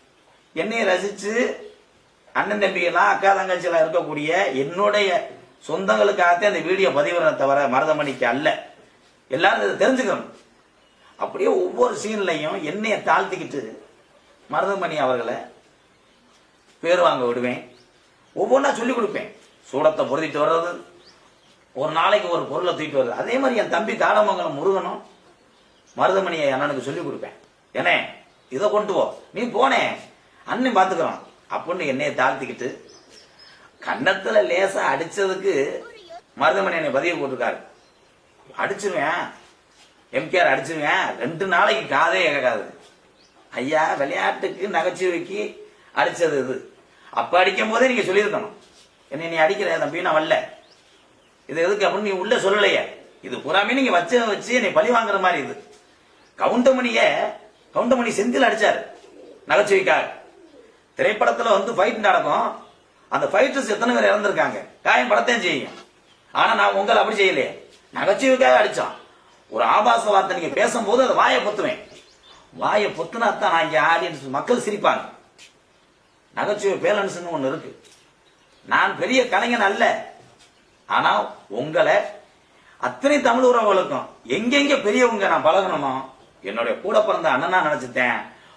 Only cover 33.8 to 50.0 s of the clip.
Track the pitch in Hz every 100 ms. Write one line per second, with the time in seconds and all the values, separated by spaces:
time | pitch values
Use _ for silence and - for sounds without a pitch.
33.8 | 170 - 175 196 226 214 175 175 190 -
34.8 | 175 151 165 202 196 185 196 147 139 -
35.8 | - - - - - 117 147 190 190 165
36.8 | 151 135 170 160 135 127 113 - - -
37.8 | _ _ _ _ _ _ - - - 196
38.8 | 202 165 147 180 - - - _ _ _
39.8 | _ _ _ 127 160 180 156 135 131 156
40.8 | 147 185 - - 151 165 190 175 208 208
41.8 | 151 143 165 185 165 143 127 110 90 -
42.8 | - _ _ _ _ _ _ 120 131 156
43.8 | 165 147 143 185 196 196 190 - 202 175
44.8 | 175 - 185 170 - 202 214 - - _
45.8 | - 123 156 - 165 143 127 123 - -
46.8 | _ _ - - - 180 185 190 214 233
47.8 | 262 240 185 202 208 - - - - -
48.8 | _ _ _ 147 165 165 156 196 180 156
49.8 | 147 170